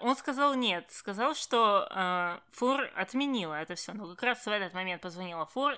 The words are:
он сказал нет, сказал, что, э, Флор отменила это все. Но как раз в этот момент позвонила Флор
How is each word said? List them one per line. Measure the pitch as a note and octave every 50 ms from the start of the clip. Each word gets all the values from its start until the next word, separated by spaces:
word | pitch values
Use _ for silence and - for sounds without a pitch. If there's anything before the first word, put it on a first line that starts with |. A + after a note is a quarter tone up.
он | - A#3+ C4+
сказал | C4 - - C4+ B3+ C#4+ C#4+ C#4
нет, | C4 B3 A3+ F3+ F3 E3+ -
сказал, | - - - - G3+ G3 A#3 C#4 D#4
что, | - - - - A#3 A3+ G#3+ G3+ G3 - -
э, | - F#3+ F#3 F3+ F3+ F3+ F3+ F3 F3 - - _
Флор | - - A#3+ B3 C4+ C#4 C4 - -
отменила | - - A#3 - B3+ C#4+ C#4+ C4+ A#3+ F#3 D#3+ D#3
это | D3+ D#3+ - F3+
все. | E3 - - E3+
Но | G#3+ G#3 E3+
как | F3+ - -
раз | A#3+ B3 A#3 -
в | -
этот | G#3 G#3 G3 F3 F3
момент | F#3 F#3 F#3 F3+ E3+
позвонила | - F#3 E3+ F3 F#3 F3+ E3+ E3 D#3
Флор | - - B3 C4+ D4 C4+